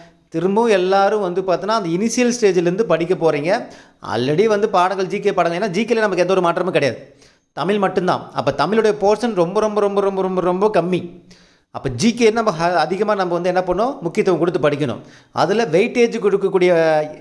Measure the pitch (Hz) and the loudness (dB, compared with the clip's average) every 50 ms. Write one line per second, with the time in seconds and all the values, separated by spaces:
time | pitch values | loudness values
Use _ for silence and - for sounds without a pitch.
0 | - - _ _ _ _ - 165 170 190 196 220 240 233 202 185 180 185 190 196 | -20 -20 _ _ _ _ -4 -2 -2 0 2 2 4 4 2 2 2 2 2 2
1 | 196 196 214 214 196 180 175 190 185 190 170 - 185 208 226 226 190 165 165 180 | 4 2 2 0 -2 -2 -4 -4 -2 0 -2 -2 0 -2 -2 -2 -2 -2 -2 -2
2 | 220 226 - 247 247 240 240 - 220 196 175 185 165 175 180 196 226 175 165 160 | -2 -2 0 0 0 0 2 2 2 2 4 4 2 2 0 0 0 0 0 0
3 | 170 165 185 143 165 160 151 143 147 175 208 247 247 - - - - - _ _ | 0 -2 0 2 2 0 0 0 0 -2 -2 -2 -4 -10 -16 -20 -20 -20 _ _
4 | - 95 104 117 123 135 151 170 220 226 214 202 214 190 190 180 175 185 196 190 | -8 -6 -4 -2 0 0 2 2 2 2 2 0 0 0 2 0 2 0 0 -4
5 | 190 165 190 196 180 202 185 185 170 170 170 180 220 202 165 202 233 220 233 220 | -4 -4 -4 -4 -2 0 0 0 0 0 -2 -2 -4 -2 -2 -2 -2 0 0 0
6 | 220 202 185 175 175 180 190 190 175 170 165 180 175 185 160 151 143 123 101 - | 0 0 0 0 2 2 2 2 2 2 0 0 -2 0 0 0 0 0 -2 -4
7 | - - - _ - _ _ _ _ _ _ 139 147 185 214 208 196 185 190 196 | -12 -20 -20 _ -20 _ _ _ _ _ _ -6 -2 -2 0 0 0 0 0 -2
8 | 175 180 139 - - - - 139 117 143 135 - 143 175 214 220 214 214 - 214 | 0 0 -2 -2 -4 -8 -8 -4 -4 -2 -2 0 -2 0 2 2 2 2 0 2
9 | 190 202 214 214 247 233 214 180 170 170 196 214 214 214 208 208 202 202 202 202 | 2 0 2 0 0 -2 0 0 0 0 0 0 -2 0 0 0 0 0 0 0
10 | 196 196 196 190 190 185 185 185 165 180 180 185 208 214 208 180 165 180 185 170 | 0 0 -2 -2 -2 -2 -2 -2 0 0 0 2 0 2 2 0 0 0 -2 -4
11 | - - - - - - - _ _ _ _ _ _ _ - 117 - 139 117 113 | -4 -8 -16 -20 -20 -20 -20 _ _ _ _ _ _ _ -14 -8 -8 -8 -4 0
12 | 170 233 214 240 233 214 220 240 220 214 165 160 170 175 180 165 156 160 196 190 | 0 0 2 4 2 2 2 2 0 -2 -2 0 -2 0 2 0 0 0 -2 -2
13 | 214 208 208 190 185 175 175 170 175 180 175 185 185 180 180 190 226 262 285 - | 0 0 0 -2 -2 -2 -2 -2 -2 0 0 0 -2 -2 -2 -2 -2 -2 -4 -6
14 | 170 170 - 214 - 190 175 147 170 175 156 - 143 147 147 135 151 123 104 - | -8 -4 -2 0 0 2 2 2 0 -2 0 0 0 0 0 0 -2 -4 -6 -8
15 | - - - - _ _ - 120 147 170 202 226 233 160 151 180 233 233 - 247 | -12 -20 -20 -20 _ _ -2 -2 0 2 2 0 0 2 2 2 2 2 2 2
16 | 233 - 196 190 185 202 185 185 196 185 165 185 180 180 175 165 165 160 156 151 | 2 2 0 -2 0 0 0 0 0 0 2 2 4 4 4 4 4 4 2 2
17 | 151 - - - | 0 -4 -8 -8